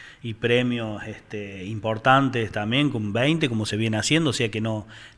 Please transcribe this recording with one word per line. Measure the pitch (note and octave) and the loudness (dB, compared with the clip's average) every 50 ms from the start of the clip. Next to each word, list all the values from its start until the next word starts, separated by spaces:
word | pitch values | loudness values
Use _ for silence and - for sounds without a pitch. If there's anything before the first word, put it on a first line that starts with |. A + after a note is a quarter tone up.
| - - - - | -20 -20 -16 -10
y | - A#2 G#2+ | -8 -8 -6
premios, | - A#2 A#2 A#2+ B2 B2 B2 A#2+ A#2 A2+ A2 G#2 G2+ G#2 | -2 2 2 4 4 4 2 -2 -2 -4 -6 -6 -8 -10
este, | A2 G#2 - - - - G#2 G2+ G2+ G2 F#2+ F#2 | -12 -14 -14 -14 -12 -10 -10 -10 -10 -10 -10 -8
importantes | G2 A2+ G#2+ G#2 A2 A2 A2 - C3 C3 C3+ C#3 C3 A#2+ A#2+ A2 F#2+ | -8 -6 -4 -2 -2 -2 2 4 6 6 6 6 4 2 0 -2 -2
también | - G#2 G#2 G#2+ A#2+ C#3 D3 C#3+ | -4 -4 -2 0 2 2 2 2
con | A#2+ A#2 G#2+ G#2 G2 | 0 -2 -2 -2 0
veinte, | A2+ B2+ D3 E3 E3 D#3 | 2 2 2 2 2 0
como | B2+ A#2 A2 G#2+ | 0 0 -2 -2
se | - - | -2 0
viene | G#2 A2+ A2+ A2 | 0 0 0 0
haciendo, | G#2+ G#2+ - D3 D#3+ E3 C#3 | 0 2 2 2 4 4 2
o | A2+ | 0
sea | - B2 G#2+ | 0 0 -2
que | G2+ A2 | -2 -2
no, | A2 A2+ A2 G#2+ G#2+ - - - - - - | -2 -2 -2 -4 -6 -10 -16 -20 -20 -20 -10